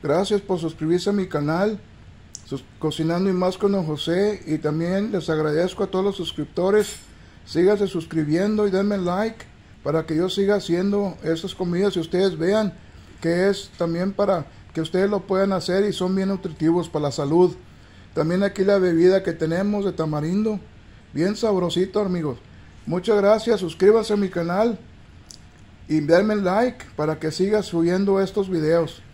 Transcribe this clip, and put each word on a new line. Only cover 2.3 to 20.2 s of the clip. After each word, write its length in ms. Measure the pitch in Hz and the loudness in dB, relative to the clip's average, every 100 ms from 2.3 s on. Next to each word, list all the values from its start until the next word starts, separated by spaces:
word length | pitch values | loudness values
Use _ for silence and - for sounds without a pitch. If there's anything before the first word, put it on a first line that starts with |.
| - - | -20 -12
sus-, 180 | 139 - - | -12 -12 -6
Cocinando 500 | 156 151 160 175 196 | -6 -2 -2 0 0
y 20 | |
Más 240 | 180 185 185 | 2 0 0
con 140 | 202 | 0
Don 120 | 196 156 | 0 -2
José. 560 | 151 - 175 208 208 - | -4 -2 0 0 -2 -6
Y 120 | 156 | -4
también 540 | 151 151 170 190 214 | -2 -2 -2 -2 -2
les 160 | 202 156 | -4 -2
agradezco 540 | 160 151 151 180 - | -2 0 0 0 -2
a 20 | 190 | -4
todos 180 | 185 | 0
los 120 | 202 185 | -2 -2
suscriptores. 800 | 165 - 151 - 180 208 202 - - - - - | -8 -6 -6 -2 2 2 0 -8 -20 -20 -20 -20
Síganse 420 | - 156 180 208 196 | -6 2 4 4 0
suscribiendo 800 | 170 160 160 151 165 208 214 208 | -4 -4 -4 0 0 2 0 0
y 40 | |
denme 260 | 190 202 202 | 2 0 0
like 480 | 175 180 226 226 - - - - | -2 -2 -2 -6 -20 -20 -20 -8
para 200 | 147 160 | -2 -2
que 120 | 160 156 | 0 -2
yo 120 | 180 | 0
siga 280 | 196 196 202 | 0 2 2
haciendo 600 | - 175 202 202 202 - | 0 0 0 0 -2 -4
esas 320 | - 165 185 | -4 -4 -4
comidas 420 | - 180 175 202 180 | -6 -4 0 0 0
y 40 | |
ustedes 360 | 165 180 196 160 | -2 0 0 0
vean 380 | 170 214 208 - - - - - | 0 2 0 -6 -20 -20 -20 -6
que 280 | 170 175 196 | -2 2 2
es 220 | 196 - - | 0 -8 -6
también 340 | 170 165 190 | -4 -2 -2
para 340 | 196 202 180 147 - - | 0 0 0 -2 -16 -10
que 60 | 165 | -6
ustedes 280 | 156 180 202 | -2 0 0
lo 120 | 202 | 0
puedan 320 | - 190 196 | 0 0 2
hacer 320 | 190 - 185 | 0 0 0
y 80 | 208 | 0
son 220 | - 185 190 | 0 0 0
bien 120 | 190 | 0
nutritivos 600 | 190 190 147 156 175 170 | -2 -6 0 2 2 0
para 160 | 156 | -4
la 80 | 147 | -2
salud. 420 | - 143 165 180 175 - - - - - | -2 0 4 4 2 -18 -20 -20 -20 -8
También 280 | - 160 180 | -4 0 0
aquí 220 | 202 196 | 0 0
la 140 | 190 202 | 2 4
bebida 440 | 180 165 180 190 | 4 4 4 4
que 100 | 190 | 0
tenemos 520 | 160 160 170 202 208 | -4 -2 0 0 0
de 80 | 196 | -2
tamarindo, 680 | 175 156 147 | -2 -2 -2